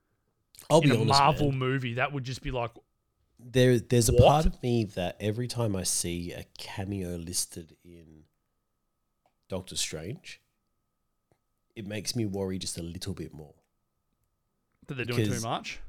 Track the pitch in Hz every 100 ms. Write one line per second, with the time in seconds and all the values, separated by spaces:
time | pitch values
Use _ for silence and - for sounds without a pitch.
0 | _ _ _ _ _ - - 156 147 113
1 | 139 139 143 151 147 131 127 135 127 120
2 | 135 143 127 123 135 127 117 - _ _
3 | _ _ _ _ 123 127 127 120 - 123
4 | 113 120 135 147 175 - 123 120 101 -
5 | 87 - 104 107 123 117 113 95 90 -
6 | 87 87 87 - - - - - 95 101
7 | 87 87 82 90 - 90 80 76 87 85
8 | 78 78 78 _ _ _ _ _ _ _
9 | _ _ _ _ _ 92 90 80 - 78
10 | 85 156 - - _ _ _ _ _ _
11 | _ _ _ _ _ _ _ - 98 107
12 | - 123 107 98 95 95 92 - 85 90
13 | - 90 78 73 73 _ _ _ _ _
14 | _ _ _ _ _ _ _ _ - 135
15 | 117 120 104 120 113 160 220 -